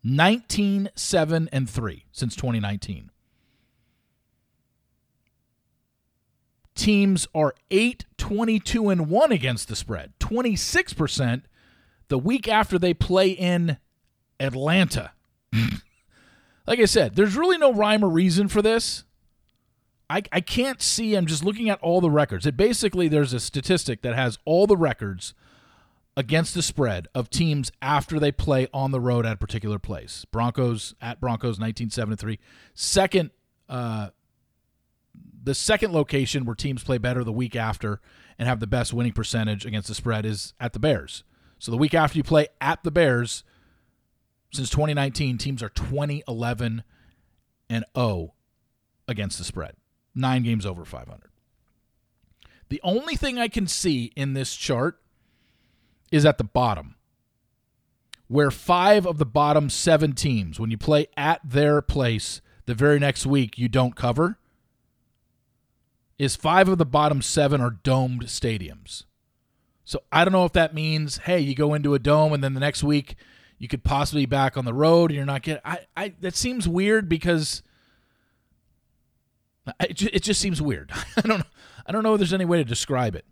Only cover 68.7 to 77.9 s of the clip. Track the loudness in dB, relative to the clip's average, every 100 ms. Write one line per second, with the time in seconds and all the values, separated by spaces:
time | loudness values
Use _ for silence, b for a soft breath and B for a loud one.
68.7 | -16 -18 -18 -18 _ _ _ _ _ _
69.7 | _ -10 -10 _ 2 4 4 4 2 2
70.7 | 0 -2 -2 -4 -6 -2 0 0 0 0
71.7 | 2 2 2 4 4 4 2 -2 -2 -2
72.7 | -2 0 0 -2 -16 b b b b -8
73.7 | -4 -2 0 0 0 0 2 0 0 -4
74.7 | 2 6 6 4 0 -4 -4 -6 -8 -6
75.7 | -10 -10 -10 -10 -8 -6 -4 -4 -2 -2
76.7 | 0 4 2 2 -2 2 0 0 -8 _
77.7 | _ _